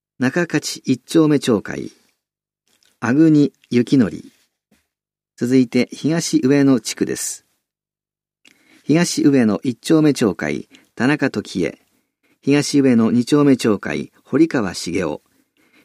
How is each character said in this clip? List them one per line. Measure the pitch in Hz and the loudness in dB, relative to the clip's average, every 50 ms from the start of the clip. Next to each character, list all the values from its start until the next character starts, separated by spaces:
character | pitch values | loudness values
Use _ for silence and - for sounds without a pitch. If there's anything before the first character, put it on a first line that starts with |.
| _ _ _ | _ _ _
中 | - 127 131 - 175 170 | -4 -4 -2 0 -2 -4
勝 | - - 147 - - - - - | -2 -4 -6 -4 -6 -12 -10 -4
一 | 131 131 | -4 -4
丁 | - _ - - 165 156 | -4 _ -2 2 2 2
目 | 151 147 131 | 4 2 0
町 | - 135 113 92 | 0 0 0 0
会、 | - - 71 71 - - _ _ _ _ _ _ _ _ _ _ _ _ _ _ _ _ _ _ _ _ _ - | -2 -6 -12 -12 -12 -14 _ _ _ _ _ _ _ _ _ _ _ _ _ _ _ _ _ _ _ _ _ -8
粟 | 123 113 127 151 165 160 | -4 -2 2 4 4 4
国 | 151 147 143 - _ _ _ - | 6 4 2 2 _ _ _ -2
幸 | 123 120 123 - 147 135 | -2 -2 0 2 2 2
則。 | 110 87 - - - - _ _ _ _ _ _ _ _ _ _ _ _ _ _ _ _ _ _ _ _ _ | 2 0 -2 -10 -16 -20 _ _ _ _ _ _ _ _ _ _ _ _ _ _ _ _ _ _ _ _ _
続 | - 123 120 131 | -6 -2 2 2
い | 131 127 | 2 2
て、 | - - 123 120 - | 2 0 -2 -2 -2
東 | - - - 143 165 170 - - - 151 | -6 -6 -2 -2 -2 -2 -2 -2 -2 0
上 | 120 127 143 143 139 | 2 4 4 4 4
野 | 139 135 113 | 4 4 2
地 | - - - | 0 -6 -6
区 | - 104 | -4 -4
で | - 65 | -4 -4
す。 | - - - - - _ _ _ _ _ _ _ _ _ _ _ _ _ _ _ _ _ _ _ _ _ _ _ _ _ _ _ _ _ | -8 -8 -10 -10 -14 _ _ _ _ _ _ _ _ _ _ _ _ _ _ _ _ _ _ _ _ _ _ _ _ _ _ _ _ _
東 | - 147 170 175 - - - | -2 0 0 0 0 -2 0
上 | - 147 139 131 117 | 2 2 4 4 2
野 | 107 98 - - | 2 0 -2 -4
一 | 135 113 | -6 -8
丁 | _ - - 165 156 | _ -2 0 2 2
目 | 151 151 135 | 4 2 2
町 | - 123 101 85 | 2 0 -2 -2
会、 | - 82 76 73 - - _ _ - _ _ _ | -2 -6 -6 -6 -8 -10 _ _ -20 _ _ _
田 | - 113 | -4 -2
中 | 135 151 147 113 107 | -2 0 0 -2 -4
時 | - 107 98 - - 95 82 | -4 -6 -8 -6 -6 -4 -4
恵。 | 62 - _ _ _ _ _ _ _ _ _ _ _ _ _ | -4 -6 _ _ _ _ _ _ _ _ _ _ _ _ _
東 | - 139 143 147 139 - - 143 | -4 -2 0 0 0 0 0 0
上 | 135 131 120 | 2 4 2
野 | 113 113 110 | 2 2 2
二 | 110 120 120 | 0 0 0
丁 | - 151 147 143 | 0 2 2 4
目 | 143 131 | 4 2
町 | 117 - 117 101 | 2 2 -2 -2
会、 | - - - 76 73 - - _ _ _ | -2 -4 -8 -6 -8 -8 -10 _ _ _
堀 | - 127 143 165 | -4 0 0 0
川 | 160 - 135 101 87 78 | 2 0 -4 -4 -4 -6
茂 | - - 90 85 | -8 -10 -6 -6
雄。 | 95 90 76 73 - _ _ _ _ _ _ _ _ _ _ _ _ _ | -4 -4 -4 -8 -10 _ _ _ _ _ _ _ _ _ _ _ _ _